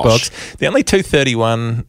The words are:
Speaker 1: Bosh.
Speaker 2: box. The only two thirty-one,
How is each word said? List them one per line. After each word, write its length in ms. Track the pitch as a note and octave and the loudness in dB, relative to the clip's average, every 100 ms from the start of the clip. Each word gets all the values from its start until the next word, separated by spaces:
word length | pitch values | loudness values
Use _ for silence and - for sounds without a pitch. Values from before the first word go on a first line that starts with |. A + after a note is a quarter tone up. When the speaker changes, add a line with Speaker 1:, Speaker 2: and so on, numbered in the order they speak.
Speaker 1:
Bosh. 260 | B2 A#2 - | 4 2 0
Speaker 2:
box. 280 | - - - | -10 -16 -6
The 100 | D3 | -2
only 160 | G#3+ | 0
two 200 | - G3 | 2 0
thirty-one, 840 | F#3+ D3+ C3+ A#2 A2+ A#2 A#2 A#2 | 2 0 2 2 0 0 -2 -4